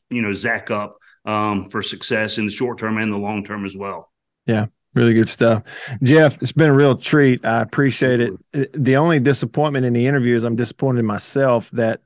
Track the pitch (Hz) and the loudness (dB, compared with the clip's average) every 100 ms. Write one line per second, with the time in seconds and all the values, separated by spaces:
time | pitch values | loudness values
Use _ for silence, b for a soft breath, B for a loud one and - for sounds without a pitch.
0 | _ 123 107 95 117 113 - 107 104 - | _ -6 -4 -4 -4 -6 -6 -8 -8 -16
1 | b b 104 107 107 101 98 110 95 107 | b b -6 -4 -2 -4 -6 -8 -8 -10
2 | - 110 107 113 107 - 120 117 110 107 | -6 -4 -4 -4 -6 -4 -6 -4 -6 -4
3 | 110 101 101 107 101 104 98 95 98 90 | -4 -4 -6 -8 -8 -10 -10 -10 -12 -12
4 | - _ _ _ - 110 107 _ _ 127 | -16 _ _ _ -4 -2 -2 _ _ 2
5 | 117 113 110 - 117 110 B B B 113 | 4 4 2 2 2 2 B B B -2
6 | 123 156 151 - 127 - 160 139 143 123 | 4 6 6 2 -2 2 4 6 4 2
7 | - 151 135 - 110 113 113 - 139 - | 2 4 4 2 0 -2 -2 0 0 0
8 | 127 127 117 92 _ 147 135 156 127 135 | 0 2 0 -6 _ -6 -4 -2 2 2
9 | 165 156 127 135 120 - 151 139 127 120 | 4 2 2 0 -2 -2 -2 0 0 0
10 | 127 143 120 120 117 113 117 - 135 123 | 2 2 2 0 0 -2 -4 -4 -2 0
11 | 110 104 - 139 135 120 - 117 113 113 | -2 -4 -4 0 2 0 -2 -4 -4 -4